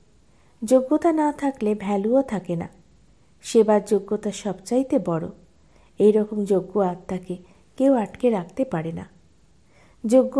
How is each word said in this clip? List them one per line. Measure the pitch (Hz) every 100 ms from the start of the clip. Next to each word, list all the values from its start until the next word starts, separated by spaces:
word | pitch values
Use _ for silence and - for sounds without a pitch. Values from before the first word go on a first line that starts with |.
| _ _ _ _ _ _
যোগ্যতা | 220 254 254 302 339
না | 320 294
থাকলে | 294 277 269 208
ভ্যালুও | 214 196 202 214 262
থাকে | 269 196 185 170
না। | 180 - _ _ _ _ _ _
সেবার | - 226 214 208 202
যোগ্যতা | 202 202 208 208
সবচাইতে | 196 202 185 - 247 262 269
বড়। | 180 160 180 - _ _ _ _ _ -
এই | 208
রকম | 214 208 208
যোগ্য | 202 190 185 208
আত্মাকে | 185 175 - 185 - 180 - _ _ -
কেউ | 269
আটকে | 247 196 - 247
রাখতে | 208 175 -
পারে | 262 170 160
না। | 165 - _ _ _ _ _ _ _ _ _
যোগ্য | 220 254 233